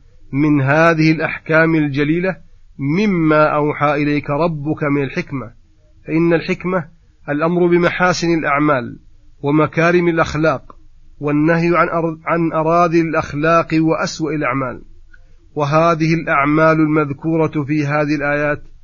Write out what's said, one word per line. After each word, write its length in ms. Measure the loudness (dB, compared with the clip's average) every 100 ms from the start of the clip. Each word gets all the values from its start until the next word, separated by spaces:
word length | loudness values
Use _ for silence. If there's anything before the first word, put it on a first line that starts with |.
| -18 -20 -8
من 300 | -2 2 2
هذه 500 | 2 4 4 4 2
الأحكام 640 | 0 -2 -8 0 2 4
الجليلة 640 | 2 0 0 0 0 -2 -6 -12 -20 -20 -8
مما 680 | -2 0 2 2 4 4
أوحى 500 | 4 2 -2 0 -2 0
إليك 280 | 0 -2 -2
ربك 540 | -2 -2 -4 -6 -4
من 180 | -2 -2
الحكمة، 500 | -2 -6 -8 -8 -10 -16 _ _ _ -20 -4
فإن 260 | 0 2
الحكمة 520 | 2 0 -6 -4 -4 -6 -14 _ _ -8
الأمر 380 | -2 0 2 2
بمحاسن 720 | 4 2 2 0 0 0 0
الأعمال 600 | 0 0 2 0 -4 -12 -20 -20 -20 -8
ومكارم 680 | -2 0 0 0 2 2 2
الأخلاق، 680 | 0 -2 0 -2 -2 -8 -20 -20 -20 -20 -10
والنهي 580 | -2 0 2 2 2 2
عن 120 | 0
أر-، 300 | -2 -4 -6
عن 280 | -4 -2 0
أراذل 560 | 0 0 2 2 2 0
الأخلاق 600 | -2 -4 -4 0 0 2
وأسوأ 580 | 0 2 0 -4 -6 -6
الأعمال، 520 | -4 -2 -2 -4 -8 -16 -20 -20 -20 -20 -20 -14
وهذه 600 | -6 0 2 2 2 0
الأعمال 640 | 0 0 0 2 2 4 4
المذكورة 880 | 2 0 -2 -4 -4 0 0 -2 -4
في 200 | -2 -2
هذه 280 | -2 -2
الآيات 480 | -2 -2 -2 -2 -4 -8 -20